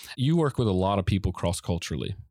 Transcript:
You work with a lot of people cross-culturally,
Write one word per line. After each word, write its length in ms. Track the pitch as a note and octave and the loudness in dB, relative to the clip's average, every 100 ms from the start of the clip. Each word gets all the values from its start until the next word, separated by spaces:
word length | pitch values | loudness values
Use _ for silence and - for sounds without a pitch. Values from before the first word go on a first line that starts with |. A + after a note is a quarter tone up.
| - A#2+ | -14 -2
You 200 | C3 E3+ | 2 2
work 220 | D3 - | 2 2
with 100 | A2+ | 2
a 40 | |
lot 260 | F#2 F#2 G2+ | 2 2 2
of 80 | F#2 | 2
people 260 | G2 F2+ | 0 0
cross-culturally, 840 | - F2 E2+ - E2+ - D2 - G2 - | -2 -2 -2 -2 -4 -4 -6 -6 -8 -14